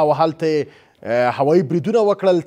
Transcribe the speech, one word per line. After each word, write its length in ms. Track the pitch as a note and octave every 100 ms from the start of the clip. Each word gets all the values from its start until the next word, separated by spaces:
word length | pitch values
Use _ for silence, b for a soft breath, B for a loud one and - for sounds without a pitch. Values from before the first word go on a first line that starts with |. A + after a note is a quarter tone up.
او 100 | D3+ D3
هلته 260 | E3 D#3 D#3+
یې، 100 | D3+ C#3 b b b
اه، 280 | G#2+ A#2+ B2 A#2+
هوایي 240 | C#3 F3 C3
بریدونه 300 | E3+ F3+ A3+ G3+
وکړل. 300 | G3 F#3+ F3